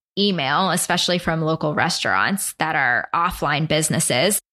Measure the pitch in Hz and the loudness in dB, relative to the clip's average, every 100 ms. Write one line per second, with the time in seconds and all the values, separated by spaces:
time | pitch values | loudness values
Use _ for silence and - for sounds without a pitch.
0 | _ - 202 175 135 151 190 170 - 175 | _ -2 0 0 0 2 2 0 0 0
1 | - 180 175 160 160 160 156 151 156 - | 0 0 0 0 0 0 -2 0 -2 -2
2 | - 95 110 196 - - 160 160 131 120 | 0 2 2 0 -4 -4 -2 0 0 0
3 | - 170 175 - 151 147 156 156 156 151 | -2 -2 -2 -2 -2 0 0 0 0 0
4 | - 123 175 214 _ | 0 2 2 0 _